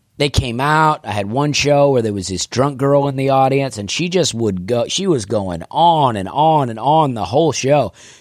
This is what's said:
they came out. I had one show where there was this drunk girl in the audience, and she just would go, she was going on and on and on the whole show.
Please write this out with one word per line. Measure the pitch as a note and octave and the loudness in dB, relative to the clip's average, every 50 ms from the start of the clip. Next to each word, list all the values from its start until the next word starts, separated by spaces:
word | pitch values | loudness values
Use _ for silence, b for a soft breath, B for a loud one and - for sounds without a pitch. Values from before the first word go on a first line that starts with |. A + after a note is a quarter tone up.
| _ _ _ | _ _ _
they | - C#3+ D3 | -4 -4 0
came | - - C#3 B2 A2+ B2 | 0 0 -2 0 -4 -2
out. | C#3 D3 D#3 D#3 D#3 D#3 D3+ - - | 0 0 2 4 4 2 2 0 -4
I | G#2+ | -6
had | G2+ G#2 G2 G2+ | -4 -4 -4 -2
one | A#2 C3+ D3 D3 C#3 | -2 -2 -2 0 -2
show | - C#3 C#3+ C#3 C#3+ C#3+ C#3+ | -2 0 2 4 4 4 4
where | C3+ A#2+ | 4 2
there | A2 G#2+ G2+ | 0 0 -4
was | G2 F2+ | -4 -6
this | - F#2 F2 - | -6 -6 -6 -6
drunk | - - A#2+ C3+ D3 C#3 | -4 -2 0 0 0 -2
girl | A#2+ C#3 C#3 C#3+ C#3+ C#3 | -2 0 2 2 2 2
in | C#3+ C3 | 0 -2
the | C3+ C3+ C3+ | -2 0 2
audience, | C3+ C3+ C3+ C3+ C#3 C#3 C3+ C3 - | 2 2 2 2 2 0 -2 -4 -6
and | A2 G2+ F#2+ | -10 -8 -6
she | - - F3 F3+ | -4 -4 -4 -2
just | F3+ F3+ D3 - A#2 | 0 0 0 0 -2
would | A2+ A2+ G#2 F#2+ F2+ F2+ | -2 -2 -2 -2 -4 -4
go, | G2+ A#2+ A#2 - | -2 -2 -2 -2
she | - - - G3 | -2 -4 -2 0
was | F#3+ D#3 A#2+ F#2+ | 0 0 0 -2
going | G2+ A#2 G#2 F#2+ F#2 F2 E2 - - | -4 -4 -4 -4 -4 -6 -8 -10 -6
on | - D3 E3 F3 E3 D#3 C#3 B2 A2 | -2 2 2 4 4 4 2 0 0
and | G2 F#2 | -2 -6
on | F#2+ - C#3 D#3 D#3+ D#3+ D3 C3+ A#2+ | -4 -2 0 2 2 4 2 0 -2
and | A2 A2 | -4 -4
on | A#2 C#3 D#3 D#3+ D#3 C3+ A#2+ | 0 2 2 4 2 2 -2
the | A2 F#2+ | -4 -4
whole | F2 A#2 D3+ E3 D3+ | -2 0 2 2 2
show. | A#2 - - C3 D3 C#3+ A#2+ F#2 B B B B B B | 0 0 0 2 2 2 2 -2 B B B B B B